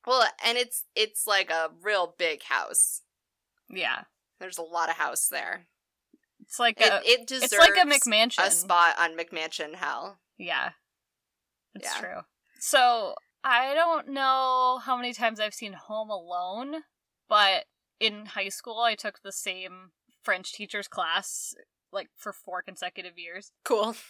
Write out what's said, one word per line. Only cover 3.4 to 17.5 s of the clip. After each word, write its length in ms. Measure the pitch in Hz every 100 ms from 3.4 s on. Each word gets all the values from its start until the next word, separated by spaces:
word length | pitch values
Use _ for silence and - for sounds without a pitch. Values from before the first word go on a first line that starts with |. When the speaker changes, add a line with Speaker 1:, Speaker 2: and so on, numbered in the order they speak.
| _ _ _
Speaker 2:
Yeah. 340 | 185 160 - - _ _ _
Speaker 1:
There's 180 | 185 175
a 60 |
lot 260 | 165 170 165
of 60 | 165
house 320 | 151 - -
there. 400 | 147 87 180 175 _ _ _ _ _ _ _
Speaker 2:
It's 160 | - -
like 220 | 240 220
Speaker 1:
It, 100 | 214
Speaker 2:
a, 100 | 196 -
Speaker 1:
it 220 | 247 240
deserves 260 | 262 254
Speaker 2:
it's 60 | 202
like 180 | - 370
a 100 | 311
McMansion. 600 | 285 240 214 233 - 190
Speaker 1:
a 20 |
spot 460 | 190 190 175 170 -
on 180 | 170 165
McMansion 600 | 170 165 160 - 151 165
Hell. 420 | 156 135 185 196 _ _
Speaker 2:
Yeah. 320 | 180 131 - - _ _ _ _ _ _ _ _ _ 208
It's 100 | -
Speaker 1:
Yeah. 80 | -
Speaker 2:
true. 200 | 180 - - _ _ _
So, 540 | - 269 247 233 208 - _ _
I 320 | 269 247 269 294
don't 320 | 339 320 -
know 680 | 277 262 262 262 262 254 254
how 140 | 240 247
many 160 | 247
times 260 | 226 226 220
I've 140 | 214
seen 200 | - 214
Home 360 | 180 - 214 220
Alone, 720 | 196 170 175 180 208 269 311 - _ _ _ _
but 360 | 208 196